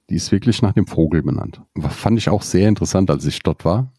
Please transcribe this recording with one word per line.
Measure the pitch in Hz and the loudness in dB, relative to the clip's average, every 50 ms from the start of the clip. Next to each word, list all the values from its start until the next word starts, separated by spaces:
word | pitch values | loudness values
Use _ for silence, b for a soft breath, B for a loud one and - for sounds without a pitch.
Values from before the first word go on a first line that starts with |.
| _ - | _ -6
Die | - | -4
ist | 85 - - | -4 -2 0
wirklich | 104 98 - 123 110 - | -2 0 2 0 0 2
nach | - 104 | 0 2
dem | 104 110 95 - | 2 0 0 0
Vogel | - - 82 78 82 80 | 0 0 0 2 2 0
benannt. | 73 71 67 69 - - - - - _ - | 0 0 -4 -4 -6 -10 -14 -16 -20 _ -10
Wa-, | - 73 69 | -6 -6 -6
fand | - - - 104 113 113 | -6 -2 0 2 2 2
ich | - - | 2 0
auch | - 110 | 0 0
sehr | - - - 90 101 107 | -2 0 2 2 4 4
interessant, | 104 - - - - 95 95 90 | 2 2 -2 0 0 0 2 2
als | 73 69 71 | -2 -2 -2
ich | 78 - - | -4 -4 -2
dort | - 82 76 - - | -2 -4 -2 -2 -2
war. | 82 92 120 131 127 _ | -2 0 0 -2 -6 _